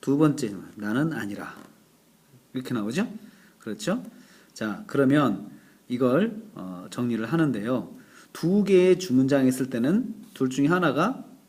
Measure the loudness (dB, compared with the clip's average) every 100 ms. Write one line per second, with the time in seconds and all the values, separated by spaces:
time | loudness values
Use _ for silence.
0 | 0 2 4 2 -4 -8 -14 -10 -4 -2
1 | -2 -4 -8 -10 -12 -16 -20 _ _ _
2 | _ _ _ -20 _ -10 -4 -4 -2 -2
3 | -4 -6 -18 -20 -20 _ -10 -8 -4 -4
4 | -6 -18 -20 -20 _ -10 -8 -8 -4 2
5 | 4 4 4 0 -6 -18 -20 _ _ 0
6 | 2 4 0 -4 -14 -16 -14 -12 -12 -6
7 | -2 -2 -2 0 2 0 -2 -4 -6 -16
8 | -20 -20 -20 -6 0 2 4 6 6 4
9 | 4 2 4 4 2 2 -4 -2 2 2
10 | 0 -8 -16 -4 -2 0 2 2 2 2
11 | 0 -2 -12 -20